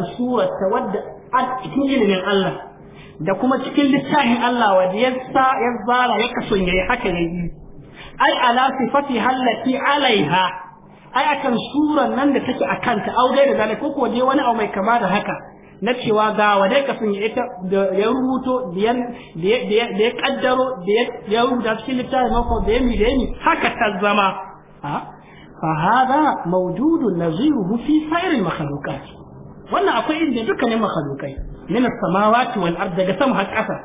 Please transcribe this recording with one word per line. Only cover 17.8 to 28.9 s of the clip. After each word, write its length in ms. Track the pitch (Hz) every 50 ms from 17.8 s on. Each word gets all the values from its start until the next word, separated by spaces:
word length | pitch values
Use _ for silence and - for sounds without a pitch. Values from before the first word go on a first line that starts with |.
| 196 190 185
ya 160 | 190 208 226
rubuto, 640 | 247 262 254 262 262 240 - 254 254 247 - 185 170
da 80 | 185
ya, 120 | 202 226 247
da 520 | 254 247 233 - - - - - 165 165
ya, 140 | 190 226 247
da 160 | 247 190 208
ya, 100 | 220 240
da 160 | 233 190 196 214
ya 80 | 240 240
kaddaro, 540 | - - 269 269 - - 254 254 247 254 262 240 185
da 120 | 175 190 208
ya, 120 | 233 254 - - - -
ya 160 | - 202 233 233
rubuta 340 | 262 254 240 220 226 220
cikin 240 | 214 - - 262 247
littafin 320 | 247 - 269 254 254 233 226
mako, 280 | 240 240 240 233 220 196
da 80 | 196 220
ya 80 | 254
mi, 160 | 262 240 226
da 80 | 190 208
ya 120 | 233 277
mi, 100 | 269 220 - -
haka 320 | - - 302 330 - - -
ta 180 | - - 240 214 202 185
zama. 300 | 202 202 208 214 196 190 190 - - - - - - - - -
Ha? 180 | - 143 151 - - - - - - - - - - - -
Fa 160 | - - 160 160
hada 480 | 156 160 190 226 254 262 247 262 294 311 269 240 - -
mawjudun 720 | 170 180 185 180 180 165 202 254 320 330 311 269 214 180
naziruhu 640 | 170 170 170 156 165 254 311 294 240 190 170 220 240
fi 140 | - 294 302 311 302 302
sairil 360 | 320 339 359 370 330 247 190
makhluqat. 600 | 165 - - 156 147 143 143 - 160